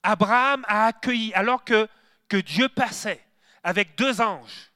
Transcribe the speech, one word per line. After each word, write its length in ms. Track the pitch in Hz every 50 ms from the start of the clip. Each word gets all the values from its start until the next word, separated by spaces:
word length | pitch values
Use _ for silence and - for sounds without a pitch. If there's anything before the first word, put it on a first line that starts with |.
Abraham 600 | - 185 214 170 208 202 226 247 247 277 277 269 247
a 200 | 214 208 208 220
accueilli, 460 | 226 226 - - 247 247 233 220 220 190
alors 300 | 185 196 226 254 247 -
que, 240 | - 233 214 220 214 _ _ _ _ _ _ _ _
que 80 | -
Dieu 320 | 196 180 - 143 180 254 262
passait 560 | - - 254 226 - - - 214 175 - _ _ _ _ _ _ _ _
avec 340 | _ 175 180 196 202 - -
deux 240 | - 240 269 247 185
anges. 520 | 233 214 190 143 127 - - - - _ _